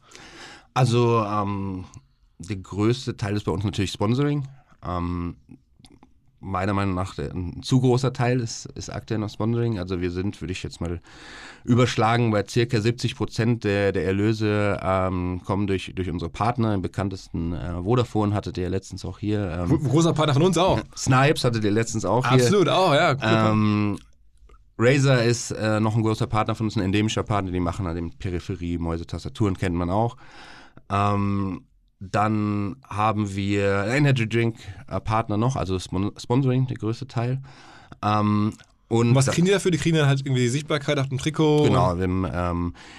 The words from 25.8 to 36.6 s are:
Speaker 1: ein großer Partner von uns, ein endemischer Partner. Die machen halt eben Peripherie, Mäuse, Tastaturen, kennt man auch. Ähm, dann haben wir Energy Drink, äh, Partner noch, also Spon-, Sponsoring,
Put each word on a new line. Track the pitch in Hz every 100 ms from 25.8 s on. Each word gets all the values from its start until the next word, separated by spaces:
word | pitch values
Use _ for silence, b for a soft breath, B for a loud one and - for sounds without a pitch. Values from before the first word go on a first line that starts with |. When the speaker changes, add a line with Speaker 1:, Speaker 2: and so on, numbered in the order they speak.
| 110 113
Speaker 1:
ein |
großer | 110 110 113
Partner | 107 110
von | 107 107
uns, | 110
ein |
endemischer | 95 104 107 104
Partner. | - 101 95
Die | 90
machen | 85 85 90
halt | 85
eben | 82
Peripherie, | - 95 87 - 87 87 85
Mäuse, | 82 82 85
Tastaturen, | 85 71 - 104 87
kennt | 95 85
man | 87
auch. | 101 117 - B B B B B B -
Ähm, | 98 101 101 101 98 98 87 _ _ _ - 95
dann | 101 107 107 104 101 101 - -
haben | 101 101 104 101 98
wir | 98 101 98 98 101
Energy | 135 143 123 110
Drink, | 117 117 110 B B -
äh, | 95
Partner | - 110 110 104
noch, | 123 135
also | 90 92
Spon-, | - 92 104 -
Sponsoring, | - 123 131 127